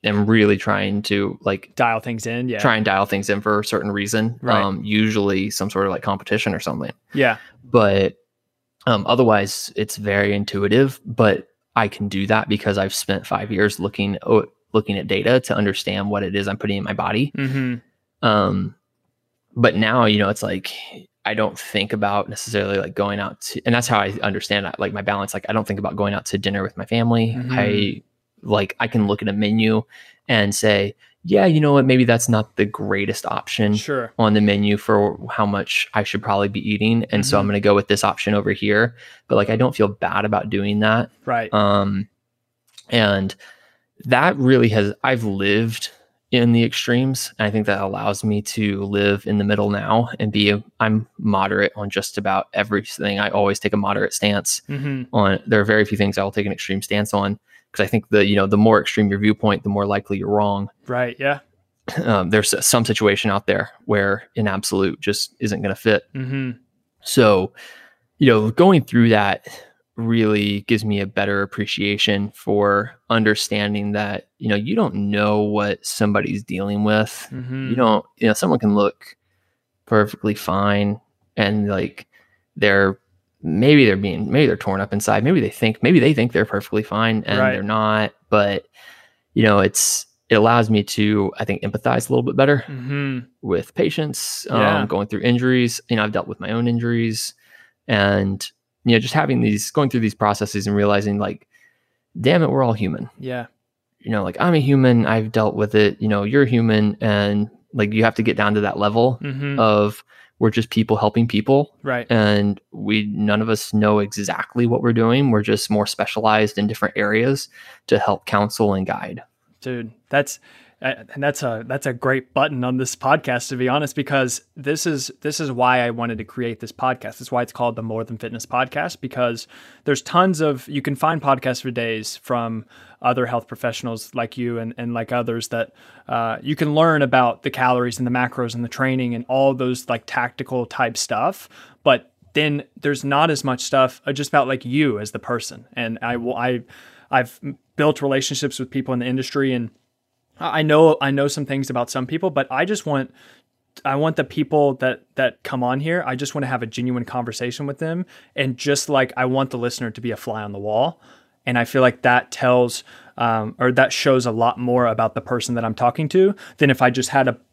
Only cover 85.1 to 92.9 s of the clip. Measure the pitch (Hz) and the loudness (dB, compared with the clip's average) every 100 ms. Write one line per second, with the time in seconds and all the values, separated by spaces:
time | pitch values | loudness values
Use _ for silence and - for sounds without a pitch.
85.1 | 104 120 185 104 - 113 110 120 175 127 | 2 2 2 0 0 -2 2 4 6 6
86.1 | 143 117 85 107 101 98 107 107 104 113 | 4 2 0 0 -2 -4 -4 -2 0 0
87.1 | 110 - 104 131 127 101 110 107 107 107 | 0 -2 0 0 0 -2 0 0 0 -2
88.1 | - _ 104 101 101 - _ - - _ | -6 _ 2 2 0 -6 _ -20 -20 _
89.1 | _ _ - 110 101 98 - - - - | _ _ 2 4 6 4 2 -2 -2 -8
90.1 | _ - 110 110 120 110 110 101 - 104 | _ 0 4 6 4 4 2 0 0 2
91.1 | 107 98 - 110 101 104 107 123 123 - | 2 0 -4 -6 -6 -4 -4 -2 -2 0
92.1 | 127 123 131 135 143 - 135 123 | 0 0 2 2 2 -2 -10 -8